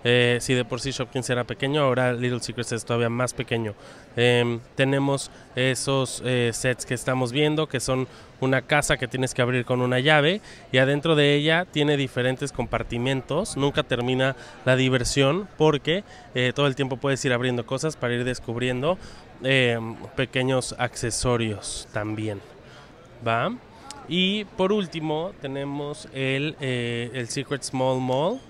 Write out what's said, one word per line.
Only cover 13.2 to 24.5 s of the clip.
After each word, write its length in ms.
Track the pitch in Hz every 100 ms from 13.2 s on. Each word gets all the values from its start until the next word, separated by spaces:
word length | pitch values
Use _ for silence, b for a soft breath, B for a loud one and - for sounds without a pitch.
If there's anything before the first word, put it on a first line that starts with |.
| 127 143 214 -
Nunca 260 | 143 139
termina 520 | 147 120 120 127 131 135 B B
la 120 | - 127
diversión 720 | 131 127 117 - 135 165 208 -
porque, 460 | 156 147 147 170 - B B 123
eh, 180 | 123 120
todo 120 | 143
el 80 | 131
tiempo 220 | 135 127
puedes 260 | 139 135 135
ir 80 |
abriendo 320 | 120 127 123 117
cosas 320 | 135 156 143
para 160 | 123
ir 100 | 120
descubriendo, 760 | 123 123 - 117 127 123 143 185 B B B -
em, 520 | 131 135 123 117 113 113 - -
pequeños 580 | 127 131 127 131 123 -
accesorios 1120 | 123 - 120 - 127 120 113 98 - - -
también, 480 | - 107 110 107 101 - - B B B B B - 117
¿va? 240 | 113 147 240 - B B B -
Y 380 | 170 185 208
por 260 | 196